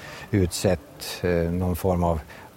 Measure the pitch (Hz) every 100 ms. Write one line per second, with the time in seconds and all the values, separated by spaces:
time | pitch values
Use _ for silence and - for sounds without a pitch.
0 | - - - 104 90 - 101 87 - -
1 | - - 90 87 85 87 92 87 95 90
2 | 87 82 - - -